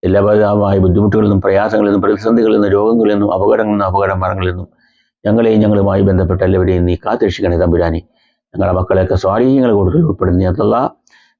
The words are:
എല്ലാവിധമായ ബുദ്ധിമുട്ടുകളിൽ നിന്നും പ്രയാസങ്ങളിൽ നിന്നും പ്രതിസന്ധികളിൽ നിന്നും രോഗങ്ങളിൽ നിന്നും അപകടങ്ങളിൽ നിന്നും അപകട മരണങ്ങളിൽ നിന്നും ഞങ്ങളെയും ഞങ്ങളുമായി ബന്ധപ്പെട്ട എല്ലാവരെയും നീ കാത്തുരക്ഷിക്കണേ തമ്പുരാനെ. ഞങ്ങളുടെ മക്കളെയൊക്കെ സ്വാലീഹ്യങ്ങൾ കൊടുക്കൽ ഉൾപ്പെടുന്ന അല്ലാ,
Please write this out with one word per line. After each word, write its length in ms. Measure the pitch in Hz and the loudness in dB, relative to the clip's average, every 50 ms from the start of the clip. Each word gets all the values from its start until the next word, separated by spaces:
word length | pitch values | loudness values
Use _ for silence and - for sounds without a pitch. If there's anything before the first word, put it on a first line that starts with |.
| - | -2
എല്ലാവിധമായ 720 | 90 95 101 98 104 107 107 107 101 104 104 101 98 98 | 0 0 2 2 2 2 2 2 2 0 0 0 0 2
ബുദ്ധിമുട്ടുകളിൽ 480 | 98 92 92 90 101 104 107 104 110 107 | 2 2 2 2 2 2 2 2 2 2
നിന്നും 160 | 104 101 98 | 2 0 0
പ്രയാസങ്ങളിൽ 480 | 95 98 95 98 104 110 110 107 104 101 | 0 0 0 0 0 0 0 0 0 2
നിന്നും 120 | 101 101 | 0 0
പ്രതിസന്ധികളിൽ 520 | - 101 107 101 104 110 117 117 113 110 107 | 0 0 -2 0 0 0 0 2 2 2 2
നിന്നും 180 | 107 104 101 | 2 2 2
രോഗങ്ങളിൽ 420 | 98 101 104 110 113 117 110 104 104 | 0 2 2 2 2 2 2 0 0
നിന്നും 200 | 101 104 101 90 | 0 0 -2 -2
അപകടങ്ങളിൽ 380 | 95 98 104 117 113 113 107 | 0 0 0 0 0 0 -2
നിന്നും 140 | 104 101 101 | -2 -2 -2
അപകട 280 | 95 87 98 101 95 98 | -2 -2 -2 -2 -2 -2
മരണങ്ങളിൽ 360 | 95 95 92 98 98 92 92 | -2 -4 -4 -4 -4 -4 -6
നിന്നും 180 | 90 90 92 - _ _ _ _ _ _ _ _ _ _ _ | -6 -6 -12 -14 _ _ _ _ _ _ _ _ _ _ _
ഞങ്ങളെയും 340 | 107 107 117 117 113 110 107 | -2 0 2 2 2 2 2
ഞങ്ങളുമായി 420 | 107 104 104 101 98 101 95 98 | 2 2 2 0 0 0 0 0
ബന്ധപ്പെട്ട 400 | 101 98 92 90 95 82 92 90 | 0 2 2 0 0 0 -2 -2
എല്ലാവരെയും 440 | 95 92 98 95 92 87 92 90 87 | 0 0 0 0 0 0 0 0 0
നീ 100 | 87 90 | 0 -2
കാത്തുരക്ഷിക്കണേ 640 | 85 - 101 110 117 113 98 85 - 104 90 87 | -4 -4 -6 -2 -2 -2 -2 -2 -2 -4 -2 0
തമ്പുരാനെ. 440 | 82 85 87 82 85 85 82 82 82 - _ _ _ _ _ _ | 0 0 0 0 0 0 -2 -2 -6 -8 _ _ _ _ _ _
ഞങ്ങളുടെ 420 | _ _ _ _ - - 92 90 92 | _ _ _ _ -4 -2 -2 -2 -2
മക്കളെയൊക്കെ 360 | 92 - 95 95 92 92 - | -2 -2 0 0 0 0 -2
സ്വാലീഹ്യങ്ങൾ 560 | 92 - 95 98 110 123 131 135 135 131 120 | -2 -2 -2 0 0 0 2 2 2 2 2
കൊടുക്കൽ 280 | 110 101 98 90 85 160 | 0 0 0 0 0 0
ഉൾപ്പെടുന്ന 480 | 170 156 92 - - 92 90 92 95 | 0 0 -2 -2 -2 -2 0 0 0
അല്ലാ, 420 | 92 87 - 107 107 110 120 135 - - _ _ _ _ - _ _ _ _ | -2 -2 -2 -2 -2 0 -2 -2 -4 -8 _ _ _ _ -20 _ _ _ _